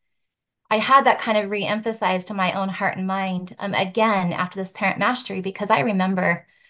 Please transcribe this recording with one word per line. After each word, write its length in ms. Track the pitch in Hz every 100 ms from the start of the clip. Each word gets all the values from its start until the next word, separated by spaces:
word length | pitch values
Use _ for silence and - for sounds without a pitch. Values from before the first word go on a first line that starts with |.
| _ _ _ _ _ _ -
I 80 | 214
had 260 | 220 269
that 160 | 262 -
kind 160 | 240 214
of 140 | 202
re-emphasized 800 | 208 180 214 220 214 185 185 180
to 60 |
my 200 | 202 180
own 160 | 196 190
heart 260 | 180 196 -
and 100 | 190
mind, 480 | 190 190 180 180 -
um, 160 | 202
again, 580 | 123 185 220 220 202 175
after 260 | - 180 196
this 140 | 185
Parent 260 | - 196 -
Mastery, 440 | 202 247 - 190
because 260 | 185 - 208
I 120 | 226
remember, 680 | 254 190 185 190 175 170 - _ _